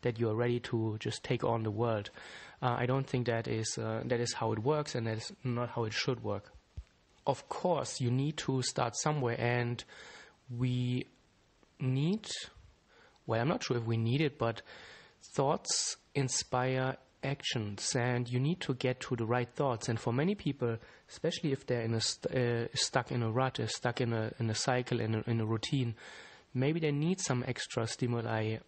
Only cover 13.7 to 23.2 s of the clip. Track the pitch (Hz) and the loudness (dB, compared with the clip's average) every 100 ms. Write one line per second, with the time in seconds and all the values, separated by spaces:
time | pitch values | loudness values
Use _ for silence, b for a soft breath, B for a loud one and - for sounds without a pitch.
13.7 | 120 113 113 113 131 151 - 113 110 - | 0 2 2 4 4 2 2 0 0 -8
14.7 | B B B B B - - 135 165 - | B B B B B -8 0 2 2 0
15.7 | - - - _ - 131 - - 127 127 | -2 -2 -6 _ -2 0 0 0 0 2
16.7 | 131 131 131 - _ 139 143 - 123 104 | 2 0 -2 -10 _ -4 -4 -2 -2 -2
17.7 | 101 - 135 120 123 120 123 135 180 - | -4 -2 0 2 2 0 0 2 0 -2
18.7 | 131 127 127 - 120 113 123 120 - 143 | 0 0 -2 -2 -2 2 2 0 0 0
19.7 | 117 - 113 - 117 160 208 - 135 120 | 0 0 0 2 2 2 0 -2 0 -2
20.7 | 113 B B B - 160 - 160 135 - | -2 B B B -4 -4 -2 -2 -2 0
21.7 | 123 113 113 - - - 131 120 117 117 | 0 2 0 0 -2 -2 2 2 2 -2
22.7 | - - 135 120 127 | -2 2 2 2 0